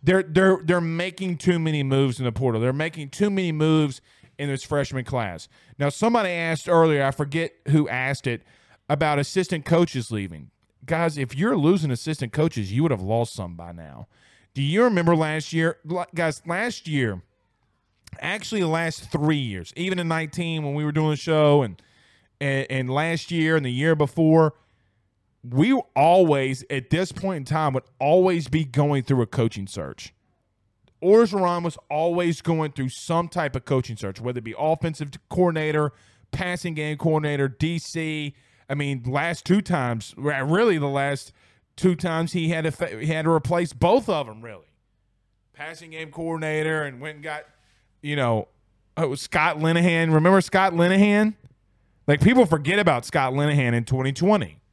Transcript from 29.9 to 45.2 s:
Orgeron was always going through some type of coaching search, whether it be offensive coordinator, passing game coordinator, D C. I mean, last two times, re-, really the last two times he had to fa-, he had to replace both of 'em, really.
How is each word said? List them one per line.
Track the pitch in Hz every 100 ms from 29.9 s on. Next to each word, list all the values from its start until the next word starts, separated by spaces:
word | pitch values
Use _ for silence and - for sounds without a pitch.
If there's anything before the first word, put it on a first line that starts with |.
| 58 - _ _ _ _ _ _ _ _ _
Orgeron | 175 214 233 196 180 175
was | 170 - _
always | 147 165 175 175 165
going | - 165 156
through | 139 131
some | - - 170 175
type | 180 151
of | 131
coaching | - 135 127 113
search, | 101 95
whether | 117 123
it |
be | 110 110
offensive | 156 160 170 156 147 - _
coordinator, | 175 180 160 156 151 151 - _ _ _
passing | - 180 180 175
game | 156 151 151
coordinator, | 160 156 151 147 135
D | 123 160 170
C. | - 165 160 156 147 - _ _ _
I |
mean, | 143 143 139 120
last | 139 160 170 -
two | 190
times, | - 175 123 117 - -
re-, | 139 143
really | 135 170 233 170
the | 143
last | 139 139 143 - _ _ _ _ -
two | 180
times | 175 175 160 170
he | 180 160
had | 165
to | 160
fa-, | 147 170 110
he | 147
had | 160 156
to |
replace | 160 - 175 170
both | - 175 240 220
of | 170 127
'em, | 107
really. | 117 98 _ _ _ _ _ _